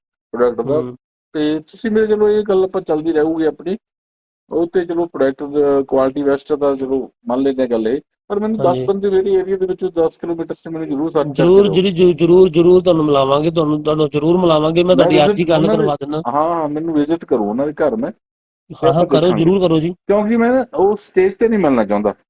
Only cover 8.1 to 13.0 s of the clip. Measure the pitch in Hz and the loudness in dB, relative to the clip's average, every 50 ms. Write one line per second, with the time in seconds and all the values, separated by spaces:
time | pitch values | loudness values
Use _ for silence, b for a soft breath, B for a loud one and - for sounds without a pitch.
8.1 | _ _ _ _ 208 202 214 220 226 214 - 170 180 381 381 - 196 - - 202 | _ _ _ _ -6 -4 -2 -4 -4 -2 0 0 0 0 -2 -4 -4 -2 -2 0
9.1 | 190 190 190 196 190 185 185 190 196 190 185 185 185 185 185 180 170 170 160 160 | 0 0 0 0 0 -2 0 -2 -4 -4 -4 -6 -6 -6 -6 -6 -2 -2 -2 -2
10.1 | - - - 170 170 165 165 160 160 - _ 165 165 160 160 156 147 135 156 165 | -2 -6 -8 -8 -6 -8 -6 -10 -10 -12 _ -12 -10 -10 -8 -6 -6 -4 -4 -2
11.1 | 160 156 143 147 139 139 175 175 185 196 202 202 196 180 185 202 185 160 185 180 | 0 -2 -2 -2 0 0 2 4 6 6 4 4 2 0 0 0 2 2 2 2
12.1 | 175 147 170 165 175 185 190 185 151 165 170 180 180 185 175 185 175 160 | 4 2 2 4 6 6 6 4 4 2 4 6 4 4 4 2 2 2